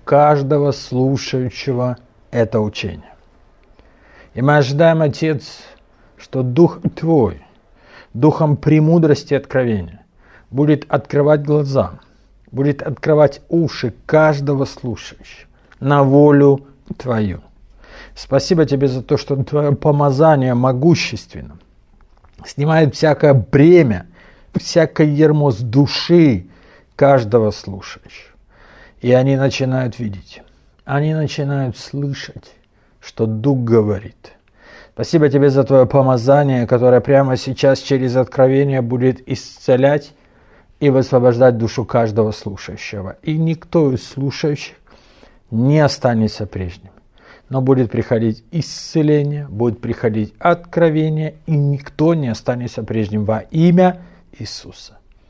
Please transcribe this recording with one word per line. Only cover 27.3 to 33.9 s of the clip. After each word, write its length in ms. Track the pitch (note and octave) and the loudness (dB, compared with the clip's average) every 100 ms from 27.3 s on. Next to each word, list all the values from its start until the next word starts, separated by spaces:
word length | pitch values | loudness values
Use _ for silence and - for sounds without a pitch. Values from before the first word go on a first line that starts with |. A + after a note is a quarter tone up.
| A#2 G#2+ | 0 0
слушающего. 800 | - - F#2+ - - - - - _ _ _ - - - _ | -4 -10 -14 -16 -20 -20 -20 -20 _ _ _ -20 -20 -20 _
И 120 | A#2+ | 2
они 240 | B2+ C3+ C3+ | 2 2 0
начинают 640 | C3+ - C3 C3 B2+ G#2+ | 0 -2 -4 -2 -4 -6
видеть, 440 | G#2 G2 - - - _ _ _ | -10 -10 -16 -20 -20 _ _ _
они 300 | - C#3 D3+ | -6 -4 -2
начинают 640 | D#3 D3 - C#3 C#3 C3 - | -2 -4 -4 -4 -4 -4 -8
слышать, 760 | - C#3 C#3+ C#3 - - - _ _ _ _ _ | -12 -8 -8 -8 -12 -18 -20 _ _ _ _ _
что 240 | - - | -16 -6
Дух 360 | A2 A2 C3+ C3+ | -4 -2 -2 -2
говорит. 720 | A#2 A2+ G#2 | 2 2 2